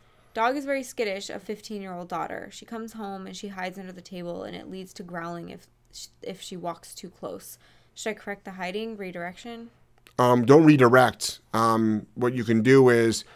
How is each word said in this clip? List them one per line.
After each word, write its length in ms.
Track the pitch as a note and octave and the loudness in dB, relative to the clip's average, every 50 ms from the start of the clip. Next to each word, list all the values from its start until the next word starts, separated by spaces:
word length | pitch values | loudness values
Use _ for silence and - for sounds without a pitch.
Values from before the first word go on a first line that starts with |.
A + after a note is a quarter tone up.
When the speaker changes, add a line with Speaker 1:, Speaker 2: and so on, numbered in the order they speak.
| _ _ _ _ _ _ - | _ _ _ _ _ _ -4
Speaker 1:
dog 240 | A3+ A3+ A#3+ C4+ D4 | -2 0 0 0 -2
is 80 | C4+ | -4
very 180 | C4+ C#4 C4+ B3+ | -4 -6 -6 -6
skittish 460 | - - - A#3 G#3 F#3+ G3 G3 - | -8 -6 -6 -4 -4 -4 -6 -8 -10
of 120 | - G3 | -12 -12
fifteen-year-old 680 | F#3+ - G#3+ G#3 - - A3 G3+ G3 F#3+ F3+ F3 F3 F3 | -10 -12 -12 -12 -12 -12 -12 -12 -10 -12 -12 -12 -10 -8
daughter. 400 | F#3 E3 D#3+ - - - - G3+ | -8 -8 -6 -8 -8 -10 -12 -14
She 140 | - - G#3 | -16 -20 -18
comes 260 | - A3+ A3 A3 A3+ | -14 -14 -12 -12 -14
home 340 | A3 A3 G#3+ G3 G3 F#3+ F#3+ | -14 -12 -12 -12 -12 -12 -12
and 120 | F#3+ F#3+ F#3 | -14 -14 -14
she 100 | - G3+ | -14 -14
hides 320 | G3+ F#3 F#3 F#3 F#3 G3 | -12 -10 -10 -10 -10 -12
under 140 | G3 F#3 F3+ | -14 -16 -16
the 80 | F3+ | -18
table, 420 | F3+ - G3 F3+ F3 F3 E3+ - G2 | -18 -16 -14 -12 -10 -10 -10 -10 -10
and 100 | G2+ - - | -12 -12 -14
it 120 | - - | -14 -14
leads 220 | F#3 F#3+ F#3 F#3 - | -14 -14 -14 -16 -16
to 80 | - G#3 | -18 -16
growling 440 | F3 F3 E3+ E3 E3+ E3+ E3+ E3+ F3 | -12 -12 -10 -10 -10 -10 -12 -12 -14
if 200 | E3+ F3 - _ _ _ _ _ - | -16 -18 -20 _ _ _ _ _ -20
sh-, 140 | - - - _ _ | -20 -20 -20 _ _
if 200 | - - F3+ F3 | -14 -14 -14 -14
she 160 | - - G3 F3+ | -14 -14 -14 -10
walks 360 | E3+ F3 E3+ - - - - | -8 -10 -10 -10 -14 -20 -18
too 160 | - - F3+ | -18 -18 -18
close. 480 | - _ - G2+ F3+ F#3 - - - - _ _ _ _ _ _ _ | -16 _ -12 -12 -12 -12 -16 -18 -20 -20 _ _ _ _ _ _ _
Should 140 | - - A3+ | -12 -8 -8
I 40 | G#3 | -8
correct 280 | G#3+ - - G3+ G3 _ | -8 -10 -12 -12 -12 _
the 80 | G3+ | -16
hiding, 460 | F#3+ F#3 F#3 F3+ F#3 G#3+ A3 A3+ A3+ G3+ | -14 -10 -10 -8 -8 -8 -8 -10 -10 -10
redirection? 720 | G3 F#3 F3 F3 E3+ F3+ F#3 - - A#3 A#3 A3+ A#3 A#3 _ _ _ _ _ _ _ _ _ - | -12 -12 -10 -10 -12 -12 -12 -14 -16 -16 -16 -16 -18 -20 _ _ _ _ _ _ _ _ _ 0
Speaker 2:
Um, 240 | B2+ B2 B2 B2 A#2+ | 2 4 4 4 6
don't 220 | A2+ C3+ D#3 E3 | 8 8 8 10
redirect. 760 | D#3 D3+ C#3 B2+ A#2+ A#2+ B2+ B2 A#2 - - - - - - _ _ - | 8 8 8 8 8 8 8 6 6 2 -2 -8 -10 -10 -12 _ _ -2
Um, 540 | A2+ A2+ A2+ A2+ A2+ A2+ A2 G#2+ G#2+ - - _ | 0 2 2 2 2 2 2 0 -2 -4 -8 _
what 180 | - B2 B2 B2+ | -4 -2 -2 -2
you 100 | B2+ A2+ | -2 -2
can 180 | G#2 A#2 A2+ | 0 0 2
do 280 | G#2+ B2+ C3+ C3+ C3 B2+ | 4 6 8 8 8 8
is 340 | A#2+ A#2 A2+ A2+ G#2+ - - - - | 6 6 4 2 0 -2 -6 -12 -18